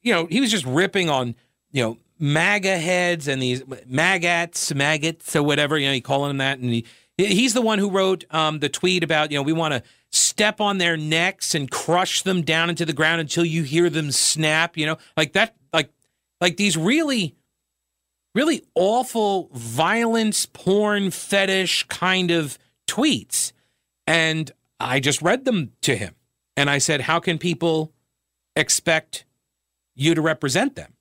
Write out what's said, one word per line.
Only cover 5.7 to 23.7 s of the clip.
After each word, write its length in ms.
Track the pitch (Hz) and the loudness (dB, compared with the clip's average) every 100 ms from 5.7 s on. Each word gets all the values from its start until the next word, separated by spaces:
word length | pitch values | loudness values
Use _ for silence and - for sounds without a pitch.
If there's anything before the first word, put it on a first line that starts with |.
| 151 | 0
you 80 | 139 | 0
know, 80 | |
he 80 | 135 | -2
calling 260 | 123 139 143 | -2 -2 -2
them 100 | 139 | -2
that. 200 | 135 139 | -2 -2
And 120 | 123 | -2
he, 140 | 117 113 - _ - | -2 -4 -20 _ -2
he's 380 | 202 196 262 | 2 4 2
the 80 | 226 | 2
one 160 | 220 214 | 2 2
who 100 | 202 | 0
wrote, 380 | 190 190 185 - | 2 0 0 -2
um, 280 | 160 156 151 | 0 0 0
the 100 | 143 | -4
tweet 340 | - 180 180 | -2 0 0
about, 280 | 160 156 151 | 0 0 0
you 80 | 143 | -2
know, 40 | |
"We 120 | 143 | -2
wanna 280 | 160 160 131 - _ _ | 0 0 -2 -6 _ _
step 500 | - - - 214 214 | 0 0 2 0 2
on 160 | 208 196 | -2 2
their 200 | 170 165 | 0 0
necks 580 | 151 160 180 190 - | 0 0 0 -2 -4
and 160 | 165 135 | -4 -4
crush 520 | - - 175 185 - | -6 0 0 0 -2
them 200 | 190 185 | 0 -2
down 260 | 151 160 170 | 0 0 0
into 160 | 170 | -2
the 80 | 165 | -4
ground 280 | 151 156 165 | 0 0 0
until 240 | 156 180 | -2 0
you 180 | 170 160 | 0 0
hear 280 | 139 156 175 | 0 2 2
them 220 | 156 151 | 0 -2
snap," 640 | - - 156 156 156 170 - | 0 0 0 2 2 0 -2
you 100 | 151 | -4
know, 120 | 160 - - | -4 -6 -2
like 160 | 160 | 0
that, 240 | 190 220 _ _ | 0 0 _ _
like, 180 | 165 147 _ _ _ _ _ | -2 -2 _ _ _ _ _
like 180 | 180 175 | -2 2
these 180 | 208 160 | -2 0
really, 580 | 170 294 311 247 165 _ _ _ _ _ _ _ _ _ _ | 0 0 0 -2 -4 _ _ _ _ _ _ _ _ _ _
really 280 | 214 302 294 _ | -2 0 -2 _
awful 760 | - 185 233 240 233 208 190 156 | 0 2 0 -2 -2 0 0 -4
violence, 960 | 127 117 120 165 226 233 226 220 - - | -12 -6 0 2 2 2 0 0 -2 -6
porn 640 | - 185 202 208 202 196 | -4 0 2 2 0 -2
fetish 720 | - - 196 196 190 180 - - | -4 -2 0 2 0 0 -2 -4
kind 420 | - 180 185 180 | -2 2 2 2
of 280 | 170 147 - _ _ - | 2 0 -8 _ _ -6
tweets. 680 | - 302 143 - - - _ _ | 0 0 0 -2 -4 -4 _ _